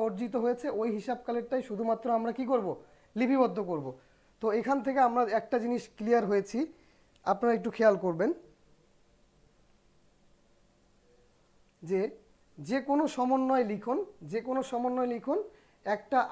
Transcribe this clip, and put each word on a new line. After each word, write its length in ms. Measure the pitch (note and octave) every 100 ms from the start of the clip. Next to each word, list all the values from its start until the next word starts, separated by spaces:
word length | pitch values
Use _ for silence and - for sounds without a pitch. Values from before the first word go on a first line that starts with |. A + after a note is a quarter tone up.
| A3
অর্জিত 280 | F#3+ A#3 B3
হয়েছে, 300 | A#3 A#3+ C#4+ G#3
ওই 80 | A3+ G#3
হিসাবকালেরটাই 640 | B3+ A#3+ - A#3 A#3 C4 B3
শুধুমাত্র 380 | G#3 A3+ A3+ A#3+ A3+
আমরা 140 | A3+
কি 120 | A#3 B3
করব? 160 | C4 F#3 C#3 - - _ G#3+
লিপিবদ্ধ 420 | B3 C4+ A#3+ F#3 F#3
করব। 160 | D#3+ C3 B2+ - _ _ _
তো 40 | A3+
এখান 260 | G#3+ A#3 C#4 A#3+
থেকে 140 | C4 B3
আমরা 140 | A#3+ A#3 G#3+
একটা 160 | A3 B3
জিনিস 180 | A#3 A#3+ - -
ক্লিয়ার 280 | G#3+ A#3 G3+
হয়েছি, 280 | G3+ G3 A#3 D#4 - _ _ _ _ -
আপনারা 260 | G3 A#3+ A3+
একটু 120 | G#3 -
খেয়াল 200 | A3 G3
করবেন 260 | F#3 E3 A3 F4 - _ _ _ _ _ _ _ _ _ _ _ _ _ _ _ _ _ _ _ _ _ _ _ _ _ _ _ _ _ _ _ _ _
যে, 180 | E3 F#3+ A3 - - _ _ -
যে 200 | C#3+ C4+ C4+
কোনো 160 | C#4+ D#4 -
সমন্বয় 480 | B3 C4 C4 C4 A3
লিখন, 260 | G#3 A3+ D4 G4 -
যে 180 | D3+ G#3+ A#3+
কোনো 120 | C4 C4
সমন্বয় 400 | A#3+ B3 B3+ B3
লিখন 240 | A#3 B3+ F4 G#4 - _ _ G3
একটা 320 | G#3 - B3+ -